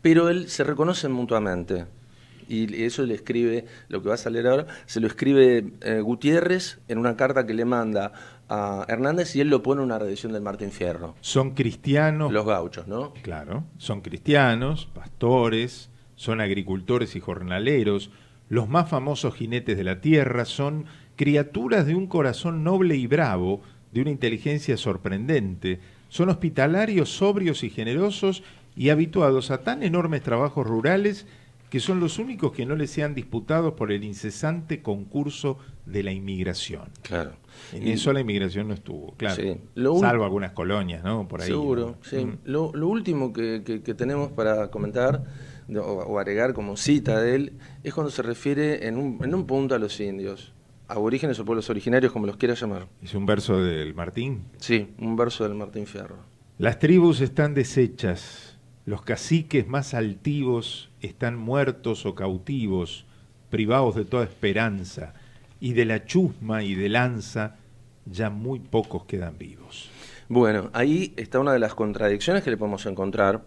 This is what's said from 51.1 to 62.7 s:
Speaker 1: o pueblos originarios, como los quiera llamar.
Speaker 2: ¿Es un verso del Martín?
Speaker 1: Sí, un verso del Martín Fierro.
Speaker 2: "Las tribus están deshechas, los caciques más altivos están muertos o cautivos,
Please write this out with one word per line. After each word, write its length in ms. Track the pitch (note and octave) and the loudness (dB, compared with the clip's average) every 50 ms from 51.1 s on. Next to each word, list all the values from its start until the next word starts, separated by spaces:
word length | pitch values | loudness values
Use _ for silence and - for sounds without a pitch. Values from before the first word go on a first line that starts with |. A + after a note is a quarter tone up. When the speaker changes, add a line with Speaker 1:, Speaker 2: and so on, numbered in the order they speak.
| B2 C3+ D3+ D3+ B2+ A2 | 0 0 0 -2 -2 -2
Speaker 1:
o 60 | A2 | -2
pueblos 260 | G#2 A#2 A2+ G#2 - | -2 -2 -2 -2 -2
originarios, 400 | A2+ G#2 - A#2+ A#2+ C3 C3 B2 | -4 -2 0 4 4 6 6 4
como 160 | - A#2 G#2 | 2 0 -4
los 100 | G2+ G2 | -4 -2
quiera 180 | G2+ - A#2+ A#2+ | 0 0 0 2
llamar. 340 | - B2 G#2+ G2+ F#2 F#2 F#2 - _ | 0 -4 -6 -6 -8 -10 -14 -18 _
Speaker 2:
¿Es 140 | - F2+ - | -14 -6 -4
un 120 | G2+ G2+ | -2 2
verso 360 | G2 G#2+ G2+ - - G2+ F#2 | 2 2 2 2 2 2 2
del 320 | F#2 F2+ E2 D#2 D2+ D#2 D2+ | 2 2 0 -2 -4 -6 -6
Martín? 480 | E2 F2 E2+ - B2 A#2+ C3+ C3+ G#2 F2+ - - | -8 -8 -6 -6 -6 -6 -6 -6 -8 -10 -14 -16
Speaker 1:
Sí, 320 | - - - A#2+ A2 G2+ - - - | -14 -2 0 0 0 0 -2 -10 -8
un 160 | A#2 A2+ A2+ | -4 -4 0
verso 300 | A2+ A#2+ A#2 - - A2 | 0 0 0 0 -2 -4
del 100 | G#2 G2+ | -4 -4
Martín 320 | G#2 G#2 G2+ G#2 A2 G#2 | -6 -8 -8 -8 -10 -10
Fierro. 300 | - - G2+ G2 G2 F#2+ F#2+ - - - _ - - - - | -10 -10 -14 -12 -12 -16 -18 -20 -20 -20 _ -20 -20 -6 0
Speaker 2:
"Las 220 | F#2 A2+ A2+ - | 0 0 2 2
tribus 400 | - D#3 F3+ F#3 E3+ E3+ D#3 A#2+ | 4 6 8 8 8 6 6 4
están 340 | C3+ A#2+ - - D3+ D3 D3 | 0 0 2 0 0 2 2
deshechas, 1040 | C#3+ B2 - - C#3 B2 G#2+ - - - F#2+ F2 - - - - - - - - - _ - - - _ | 0 0 2 4 2 2 2 0 -2 -2 -2 -2 -2 -6 -16 -18 -18 -20 -20 -20 -20 _ -20 -20 -14 _
los 160 | - G#2 G2 | -8 -8 -6
caciques 640 | - - A2+ - - - D#3+ E3 D#3+ - - C#3 G#2+ F2+ | -4 -6 -6 -6 0 2 2 2 2 2 0 0 0 2
más 260 | B2+ C#3+ C3+ - - | -2 -4 -4 -2 -2
altivos 960 | A#2+ A2+ G#2+ G2 F#2+ - D3 D3 D3 C3+ B2+ B2 A#2 A2 - - - - - - - | -2 -2 -2 -4 -4 -4 -2 -2 0 0 0 0 0 -2 -6 -10 -12 -14 -18 -16 -12
están 360 | - G2+ - - C3 A#2 A#2+ A#2 | -12 -12 -8 -4 -4 -4 -4 -4
muertos 640 | A2+ A2+ B2+ C#3+ C3+ C3 B2 - - - A2 - - | -4 -2 0 2 2 0 0 -2 -4 -4 -4 -2 -4
o 80 | G2+ F2+ | -6 -4
cautivos, 920 | - G2 F#2+ F#2+ F#2 F#2 - C#3+ C3+ A2+ G2+ | -2 -4 -2 -4 -4 -4 -4 -4 -2 0 0